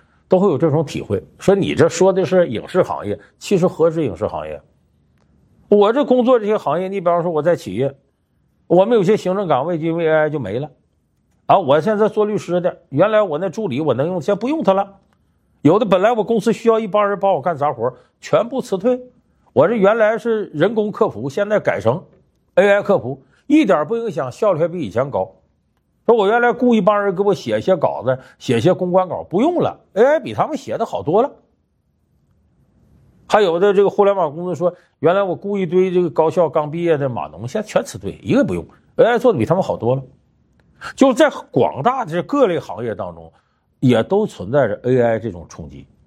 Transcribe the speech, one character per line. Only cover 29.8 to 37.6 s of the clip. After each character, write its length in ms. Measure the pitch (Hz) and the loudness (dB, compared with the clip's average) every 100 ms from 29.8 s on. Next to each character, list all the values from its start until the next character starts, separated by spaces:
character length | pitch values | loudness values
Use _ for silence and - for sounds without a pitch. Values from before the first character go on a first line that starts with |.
| _ | _
，A 100 | 190 | 0
I 160 | 254 311 | 2 2
比 160 | 202 110 | -2 -4
他 100 | 214 | -4
们 100 | 302 | -6
写 220 | - 165 | -6 -6
的 80 | 220 | -6
好 160 | - | -6
多 220 | - 190 | -2 0
了。 80 | 285 - _ _ _ _ _ _ _ _ _ _ _ _ _ _ _ _ _ _ - | 0 -4 _ _ _ _ _ _ _ _ _ _ _ _ _ _ _ _ _ _ 0
还 140 | 208 | 2
有 180 | 196 165 | 2 2
的 140 | 202 | 2
这 80 | 196 | 4
个 80 | 196 | 2
互 160 | 196 202 | 4 2
联 100 | 196 | 2
网 160 | 160 | -2
公 140 | 151 180 | -4 -8
司 80 | |
说， 220 | 151 175 175 _ _ | -4 -4 -4 _ _
原 160 | 156 190 | 0 2
来 80 | |
我 120 | 196 147 | 0 -4
雇 220 | 202 202 | -6 -4
一 80 | 180 | 0
堆 260 | 180 185 | 0 2
这 120 | 180 | 0
个 40 | 175 | 0
高 180 | - 160 | 0 0
校 180 | 185 160 | 2 0
刚 220 | 160 151 | 0 -4
毕 140 | 165 | -4
业 120 | 170 147 | -2 0
的 140 | 139 | -2
码 180 | 110 73 | -6 -10
农， 180 | 85 117 | -12 -8
现 120 | |
在 80 | 214 | -8